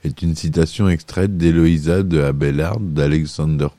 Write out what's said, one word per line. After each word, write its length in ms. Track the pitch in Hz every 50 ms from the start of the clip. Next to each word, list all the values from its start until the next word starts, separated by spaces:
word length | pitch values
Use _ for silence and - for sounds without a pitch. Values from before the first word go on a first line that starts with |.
| -
est 180 | 76 65 -
une 140 | 90 82 80
citation 540 | 78 - 80 76 85 82 80 - - 107 95
extraite 480 | 90 80 - - - 92 95 98 98
d'Eloïsa 640 | 87 85 85 82 82 82 82 85 78 73 80 87 95
de 200 | 98 92 85 78
Abélard 580 | 71 69 69 69 73 71 71 71 78 85 - -
d'Alexander 880 | 104 90 73 73 71 73 76 80 78 73 - - 76 78 78 71 73 71 -